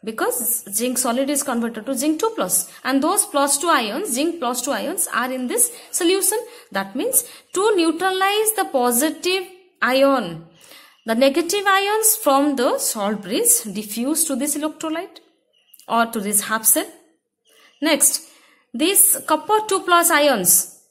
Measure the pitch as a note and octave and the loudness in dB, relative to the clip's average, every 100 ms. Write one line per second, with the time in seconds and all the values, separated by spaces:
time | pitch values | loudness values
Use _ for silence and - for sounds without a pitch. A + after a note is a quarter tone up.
0 | G3 A3 F#4+ A#4+ A3 - - G3+ B3 B3 | -10 -4 -4 -2 -4 -4 -4 -4 -2 -2
1 | B3 A#3+ C4+ C#4+ C#4 A#3 A#3 A3+ G#3+ C4 | -2 0 0 -2 -2 -2 -4 -6 -6 -2
2 | D4 D#4 A4+ A4+ F#3 - - - A#3+ C4+ | 0 0 0 0 -2 -2 -4 -8 -2 0
3 | D4+ G#4 - C#4+ C#4 C#4 F4 D4+ A3 A3+ | 2 0 0 0 0 0 2 2 2 -4
4 | G4+ A#3+ D#4+ E4+ A#3+ B3 - A#3 G#3+ G4 | -4 -2 -2 -2 -4 -4 -4 -4 -4 -4
5 | - A3 B3+ C4 B3+ A4 A#4+ - - - | -2 -2 -2 -4 -4 0 -2 -2 -10 -2
6 | E4+ F#4+ - G#4+ - - - G3 G3 B3+ | 2 2 0 -2 -6 -18 -8 -6 -6 -4
7 | A4 B4+ - - _ E4+ G#4 G4+ E4 D#4+ | 0 0 -2 -16 _ 0 2 4 2 2
8 | F#4 F#4+ F#4+ G#4 G#4+ G#4+ F#4+ C4+ A#3+ A#3 | 0 2 0 2 0 -2 -2 0 2 2
9 | D#4 D#4 F4 F#4 F#4 - _ _ A3+ C4 | 0 -2 -2 -2 -4 -16 _ _ 0 4
10 | C#4 C4+ F#3 E3 E3 _ - - - _ | 4 2 -2 -8 -14 _ -20 -20 -20 _
11 | - A3+ C4+ C#4 E4+ G4+ G4+ G4 G4 G#4+ | -4 2 4 4 0 0 2 2 2 2
12 | A4 - - C#4 D4 B3+ B3+ C5+ - A3+ | 2 2 2 4 4 2 0 0 -2 -2
13 | G3+ G#3+ F3 C4 A#4 - A3 F#3+ G#3+ G#3+ | -2 -2 -4 0 2 2 0 -8 -6 -4
14 | B3 D#4 - C4 C#4+ D4 D4+ D#4 D#4+ D#4+ | -2 -2 -2 -2 -2 -4 -6 -6 -6 -6
15 | G4 - _ _ _ _ _ _ - A3+ | -6 -14 _ _ _ _ _ _ -4 0
16 | A#3 A3+ G3 G3+ - A3 A3+ D4+ - - | 0 -2 -2 -2 -2 -2 2 2 0 -10
17 | _ _ _ _ _ _ _ _ D4+ D4+ | _ _ _ _ _ _ _ _ 0 4
18 | - - - - _ _ _ A#3 D#4+ G4 | 2 0 -10 -20 _ _ _ -2 0 4
19 | - - - D#4 - G#4+ G#4+ F#4+ F4 F4 | 2 2 0 -2 2 0 2 -2 2 4
20 | E4+ D#4 D4 A#3 E3+ - - - _ | 4 4 4 2 2 2 0 -12 _